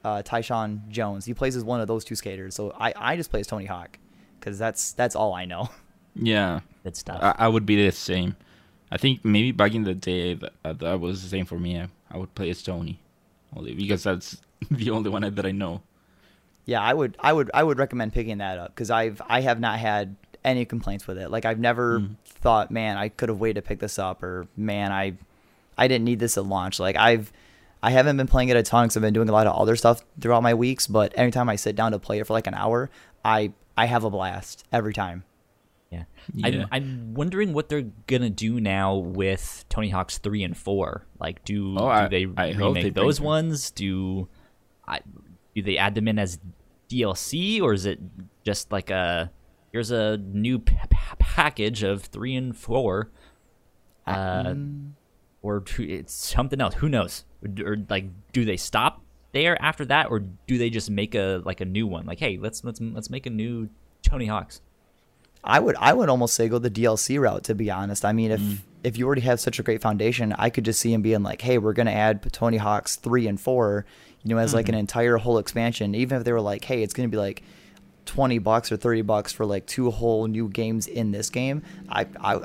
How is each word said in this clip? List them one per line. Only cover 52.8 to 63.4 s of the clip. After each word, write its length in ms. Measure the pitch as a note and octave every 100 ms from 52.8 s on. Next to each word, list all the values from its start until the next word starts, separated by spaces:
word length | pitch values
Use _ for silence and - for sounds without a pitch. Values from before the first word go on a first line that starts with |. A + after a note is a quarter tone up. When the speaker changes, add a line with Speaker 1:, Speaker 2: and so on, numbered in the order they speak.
| A#2 F#2+ A2 - - _ _ _ _ _ _ _ -
Speaker 3:
Uh, 360 | F#2+ F#2+ F#2 F#2
Speaker 1:
Um, 480 | C#3+ C#3+ C#3+ C#3+ C#3+ _ _ _ _
Speaker 3:
or 200 | G2+ G2+ G2 -
who, 80 |
it's 300 | F2+ F2 -
something 480 | - - - C3 C#3
else. 140 | A2 -
Who 120 | D3+
knows? 380 | C3 F2+ - - -
Or, 280 | G2+ G2 G2+
or, 40 | G#2+ G2
like, 160 | G2 F#2+ F#2 -
do 140 | B2+ A2
they 120 | F#2
stop 440 | - A2 C3+ - - _ _
there 280 | C3+ E3 E3+
after 220 | D3+ - C3+
that, 240 | C#3+ D3+
or 100 | A2 F#2+ F#2 -
do 100 | B2
they 120 | A#2
just 200 | A2+ G#2
make 260 | G2+ G#2+ A2
a, 260 | F#2+ F#2
like, 160 | F#2 F#2
a 40 | F#2
new 220 | G2 A2
one? 180 | E2 E2+
Like, 140 | F2
"Hey, 180 | C#3+ F#2+
let's, 260 | G#2 -
let's, 160 | A#2+ A2+
let's 280 | A2+ A2 G#2+
make 160 | B2 B2+
a 40 |
new 400 | A2